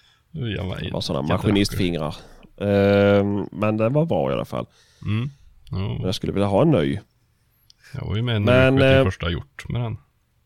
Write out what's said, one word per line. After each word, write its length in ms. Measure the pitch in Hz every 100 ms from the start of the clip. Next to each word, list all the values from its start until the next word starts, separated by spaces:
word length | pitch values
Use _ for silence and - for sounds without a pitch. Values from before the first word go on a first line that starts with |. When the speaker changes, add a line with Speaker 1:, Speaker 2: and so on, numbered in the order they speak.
| _ _ _
Speaker 1:
Ja, 340 | 160 120 90
men 200 | 92 -
Speaker 2:
Det 60 | 87
var 80 | -
såna 180 | - 73
Speaker 1:
jättebra. 180 | 73 87
Speaker 2:
maskinistfingrar. 760 | - 101 101 95 92 82 76 - - - - -
Ehm, 840 | 101 101 101 101 101 101 101 101 90
men 240 | 85 107 107
den 160 | 110
var 120 | 147 165
bra 240 | 90 67
i 40 |
alla 100 | 62
fall. 220 | 57 60 60 _ _ _
Speaker 1:
Mm. 280 | - 107 135 - - - -
Ja. 60 | 95
Speaker 2:
Men 260 | 101 -
jag 120 | 90
skulle 180 | 107 -
vilja 140 | 98 101
ha 140 | 98
en 80 | 156
ny. 280 | 120 71 98 - _ _ _ _ _ _ _ -
Speaker 1:
Jag 120 | - 78
var 100 | 98
ju 60 |
med 200 | 123 113
när 280 | 107 127 131
Speaker 2:
Men, 60 | 135
Speaker 1:
du 40 |
sköt 80 | 135
din 60 | 135
Speaker 2:
eh, 60 |
Speaker 1:
första 260 | 131 - 85
hjort 380 | 85 - - -
med 120 | 120
den. 180 | 117 104 - _ _ _